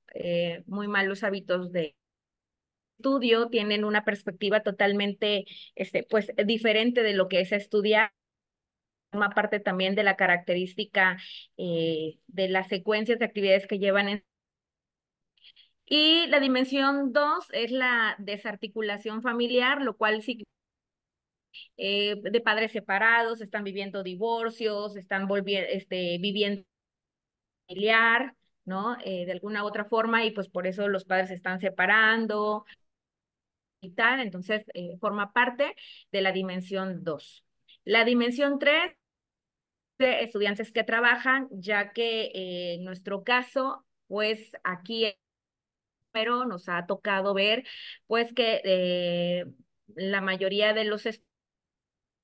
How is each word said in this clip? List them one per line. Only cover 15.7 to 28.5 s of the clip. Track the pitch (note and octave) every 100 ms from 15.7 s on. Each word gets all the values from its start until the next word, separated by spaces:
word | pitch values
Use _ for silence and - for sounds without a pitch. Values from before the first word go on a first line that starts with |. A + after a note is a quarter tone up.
| _ -
Y | D4 D#4 E4 E4
la | C#4+
dimensión | C4 B3+ C4 C#4 C4+ C#4 C4+
dos | D4 D4 E4+ -
es | A3 A#3
la | C4 B3+ A#3+ G#3+ F#3+
desarticulación | G3+ G3+ - G3 G#3+ A3+ G#3+ G#3 A3 A3
familiar, | B3 A#3 A#3+ B3 B3+ C#4+
lo | B3+ -
cual | A3 A3
sí, | G#3+ A3+ G#3 _ _ _ _ _ _ _ _ _ _ - - -
eh, | G3 G3+ G#3 G#3
de | G3+ A#3
padres | A3+ G#3+ A3
separados, | G#3 F#3+ G3 A3+ A#3 A3+ A3+
están | G3+ G#3+
viviendo | G3+ G3 G3 G3
divorcios, | F#3 F3+ A3+ A#3 A3+ A3+ A3 G#3 G#3 G3+
están | F#3 G3 G3
volvi-, | G3+ G3 G3 F3
este, | F#3+ - F#3 F3 F3
viviendo | G3+ G3+ G3+ G3 - _ _ _ _ _ _ _ _ _ -
familiar, | F#3+ G#3 A3+ A3+ A#3 C4 - _